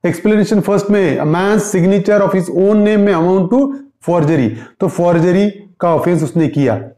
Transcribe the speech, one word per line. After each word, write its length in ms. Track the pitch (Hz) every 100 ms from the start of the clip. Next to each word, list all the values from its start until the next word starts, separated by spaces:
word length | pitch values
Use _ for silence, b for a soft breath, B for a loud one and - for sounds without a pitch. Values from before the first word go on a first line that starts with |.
| 175
एक्सप्लेनेशन 540 | 165 214 214 202 214
फर्स्ट 300 | 185 202 202
में, 280 | 202 180 135
a 60 | 151
man's 500 | 165 196 214 208 185
signature 540 | 175 196 202 208 196
of 60 | 190
his 220 | 170 -
own 300 | 196 214 208
name 200 | 214 202
may 120 | 180
amount 280 | 170 190 180
to 160 | 240 277 B B _ -
forgery। 400 | 175 151 160 117 110 B B
तो 80 | 196
फॉर्जरी 640 | - 175 175 170 180 208 202 - _
का 160 | 175 156
ऑफेंस 280 | 160 170
उसने 240 | 151 170 156
किया। 340 | 147 135 107 -